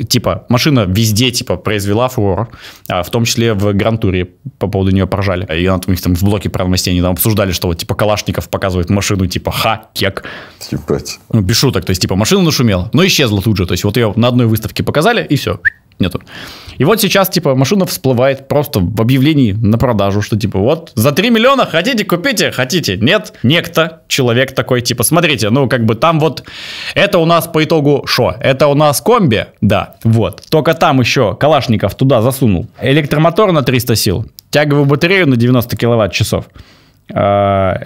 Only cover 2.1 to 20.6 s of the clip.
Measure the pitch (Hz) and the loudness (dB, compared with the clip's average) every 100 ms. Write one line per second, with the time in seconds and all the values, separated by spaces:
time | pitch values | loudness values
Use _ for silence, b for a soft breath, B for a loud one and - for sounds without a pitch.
2.1 | 117 98 92 117 B B B - 90 - | 0 -2 -2 -4 B B B -6 -4 -2
3.1 | 117 117 117 117 101 104 98 110 113 98 | -2 0 0 0 0 0 0 0 0 0
4.1 | 90 90 _ - - 98 98 95 98 95 | -2 -4 _ -20 -6 -2 0 2 2 0
5.1 | 98 98 90 92 82 92 92 98 90 90 | 0 -2 -2 -4 0 0 0 -2 -2 0
6.1 | 87 98 104 - - 92 92 95 90 90 | 0 0 0 -2 -4 -2 -2 0 0 0
7.1 | 87 113 107 98 85 92 82 - 90 107 | 0 0 0 -2 -2 -4 -4 -6 -2 0
8.1 | 101 - 101 - 101 98 90 85 101 - | 0 -4 -6 -6 -4 -2 -2 0 0 0
9.1 | 95 92 92 - - 113 101 - - 95 | -2 -2 -4 -6 -2 -2 -2 -8 -4 -4
10.1 | - B B B B - - - 71 - | -4 B B B B -10 -8 -4 -4 -6
11.1 | - - 113 95 113 135 95 - 92 - | -14 -2 0 0 0 0 0 -2 -4 -2
12.1 | 95 107 196 165 - 117 90 101 143 185 | -2 2 2 2 2 2 0 0 0 2
13.1 | - 120 101 113 95 87 101 101 123 110 | 2 0 0 0 0 -2 -2 -2 0 0
14.1 | 107 120 123 113 110 - - - 147 202 | 2 2 2 2 0 -2 -6 -2 0 0
15.1 | 220 - 135 95 - - - _ - 90 | 0 -2 -2 -2 -4 -6 -6 _ -4 -4
16.1 | - B B B B B - 147 226 190 | -4 B B B B B -2 0 2 2
17.1 | 196 185 175 147 131 131 202 175 - 131 | 2 0 0 0 0 2 0 0 -2 0
18.1 | 120 135 131 - 143 143 107 87 107 113 | 2 0 0 -2 -2 0 -2 0 0 2
19.1 | 135 143 147 113 107 104 117 131 104 98 | 2 2 4 2 2 0 2 0 0 0
20.1 | 101 101 101 101 95 | -2 -2 -2 -2 0